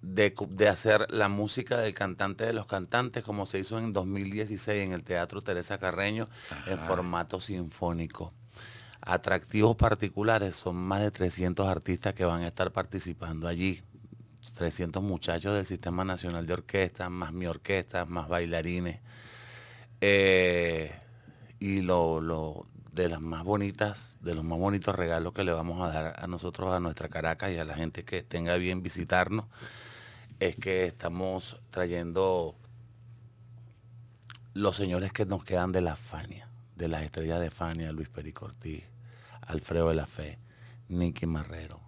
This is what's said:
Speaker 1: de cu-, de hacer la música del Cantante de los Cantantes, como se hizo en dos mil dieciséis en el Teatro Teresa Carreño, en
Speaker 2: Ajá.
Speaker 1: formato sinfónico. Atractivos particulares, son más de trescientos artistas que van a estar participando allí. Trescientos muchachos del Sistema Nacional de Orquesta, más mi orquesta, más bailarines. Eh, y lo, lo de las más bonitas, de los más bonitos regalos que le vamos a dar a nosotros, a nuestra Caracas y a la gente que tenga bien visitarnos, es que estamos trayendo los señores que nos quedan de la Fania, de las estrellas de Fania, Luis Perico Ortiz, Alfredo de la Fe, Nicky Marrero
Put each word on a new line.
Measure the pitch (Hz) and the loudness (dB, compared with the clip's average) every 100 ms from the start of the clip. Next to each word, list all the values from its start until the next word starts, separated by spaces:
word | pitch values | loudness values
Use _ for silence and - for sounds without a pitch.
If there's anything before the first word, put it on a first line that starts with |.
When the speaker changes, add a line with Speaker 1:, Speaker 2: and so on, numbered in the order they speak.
Speaker 1:
de | 90 92 104 | -2 4 4
cu-, | - 101 | 4 -6
de | 95 104 | 6 6
hacer | 95 110 107 - | 6 6 6 6
la | 107 101 | 2 2
música | 101 107 - 92 120 | 2 0 -2 0 0
del | 110 | 0
Cantante | 90 98 87 98 95 113 | 0 -4 0 -2 0 -2
de | |
los | 113 101 | -2 -2
Cantantes, | 98 87 120 123 - | -4 0 0 0 -4
como | 110 104 98 | -6 -4 -2
se | 98 | -4
hizo | 95 113 | -4 -4
en | 113 | -2
dos | 98 92 | -2 -2
mil | 98 98 | -2 -4
dieciséis | 101 107 104 - 104 | -4 -4 -4 0 0
en | 98 | 0
el | 90 | -4
Teatro | - 87 87 98 | -2 -2 -2 -4
Teresa | - 87 87 101 | -4 -4 -2 -2
Carreño, | 95 85 101 110 113 - - - - | -2 0 0 0 -4 -8 -12 -10 -4
en | 92 | -4
Speaker 2:
Ajá. | 80 | 0
Speaker 1:
formato | 90 87 85 85 95 | 0 2 0 -2 -4
sinfónico. | 92 92 82 - 87 85 80 - 82 - - - - - - - | -4 -4 -6 -2 -2 0 -4 -6 -12 -12 -20 -18 -16 -16 -18 -14
Atractivos | - 90 - 90 - 107 107 113 | 2 2 4 2 2 6 6 8
particulares, | 117 107 98 98 107 110 101 87 | 6 6 0 2 4 4 4 -2
son | 92 90 | -2 -2
más | 92 98 | 0 2
de | 104 | 2
trescientos | - 90 90 90 90 98 | 2 0 2 0 2 2
artistas | 82 - 90 101 | 2 0 0 -2
que | 98 90 | 2 2
van | 85 | 2
a | 85 | -2
estar | - 92 | 0 0
participando | 95 92 95 90 80 85 80 85 | 0 -4 -4 -6 -8 -6 -4 -2
allí. | 85 95 87 - - - - - - - - | 0 0 -2 -10 -20 -20 -20 -20 -18 -18 -4
Trescientos | 85 - 87 92 | -2 -2 -4 -2
muchachos | 101 87 - 85 95 104 | -2 -2 -2 -2 0 0
del | 92 | 0
Sistema | 90 87 90 92 | -4 -2 -2 -2
Nacional | 90 90 85 82 | -2 -4 -4 -2
de | |
Orquesta, | 87 - 98 92 - 90 | -4 0 2 2 0 -6
más | 90 82 | -4 -6
mi | 85 87 | -4 -4
orquesta, | 82 - 98 85 92 85 | -4 0 -2 0 -2 -2
más | 87 78 | -4 -2
bailarines. | 87 85 82 82 90 87 82 - - - - - - - - - - | 0 0 -2 0 -2 -2 -6 -14 -20 -20 -18 -18 -18 -18 -20 -20 2
Eh, | 101 101 98 92 90 87 85 82 78 - - - - - - - | 6 8 8 8 8 6 2 0 -4 -10 -18 -20 -20 -20 -20 -6
y | 101 98 | -2 0
lo, | 90 90 82 80 | 4 4 4 2
lo | 82 80 78 76 - - - | 0 -2 -4 -8 -14 -18 -10
de | 80 87 | 0 0
las | 80 | 0
más | 80 80 | -4 -4
bonitas, | 85 104 101 98 104 101 - - | 0 2 2 0 -2 -2 -12 -10
de | 85 | -4
los | 82 | -2
más | 80 82 | -2 0
bonitos | 98 101 92 95 | 2 2 2 2
regalos | 85 82 85 | 2 2 0
que | 92 | 0
le | 92 | 0
vamos | 82 82 85 87 | 0 0 -2 -2
a | |
dar | 78 78 - | 0 -4 -6
a | 87 | -6
nosotros, | 87 87 85 95 | -4 -6 -4 0
a | 92 | 2
nuestra | 87 78 82 | 0 -4 -6
Caracas | 82 80 82 98 | -2 -2 0 -2
y | 87 | -2
a | 78 | -4
la | 76 | -4
gente | 82 85 | -4 -4
que | - 92 | -6 -6
tenga | - 87 85 90 | -4 -4 2 2
bien | 90 92 | 2 -2
visitarnos, | 87 90 85 90 90 110 110 - - - - - - - - - | -4 -6 2 4 4 0 -4 -14 -16 -16 -16 -18 -18 -20 -20 0
es | 92 - | 0 0
que | 95 92 90 | 0 2 2
estamos | - 87 85 92 92 - - - | 0 -6 -2 -2 -2 -6 -14 -8
trayendo | 92 90 87 85 85 95 90 82 - - - - - - - - - - - - - - - - - - - - | -2 0 0 -2 2 4 4 0 -6 -20 -20 -20 -20 -20 -20 -20 -20 -20 -20 -20 -20 -20 -20 -20 -20 -18 -18 -8
los | 98 101 92 | 2 4 4
señores | 98 90 98 | 2 2 0
que | - 101 | 0 0
nos | 95 | 0
quedan | - 90 92 | 0 2 4
de | 92 | 2
la | 87 73 | 2 -2
Fania, | - 78 - - - - - - | -8 -10 -10 -12 -16 -20 -20 -6
de | 85 | -2
las | 80 | -2
estrellas | 76 80 80 85 | -4 -4 -2 0
de | 82 | -2
Fania, | - 82 82 80 | -2 -4 -2 -4
Luis | 78 80 | -6 -6
Perico | - 76 - - | -8 -12 -12 -14
Ortiz, | - 80 78 - - - - - - | -12 -10 -10 -12 -20 -20 -20 -20 -18
Alfredo | - 78 - 82 82 | -6 -6 0 4 4
de | 80 | 4
la | 73 | 0
Fe, | - 76 - - - - - - | -8 -10 -12 -18 -20 -20 -20 -6
Nicky | 87 87 80 85 | 0 0 0 -2
Marrero | 78 76 80 80 - | -2 -4 -8 -10 -14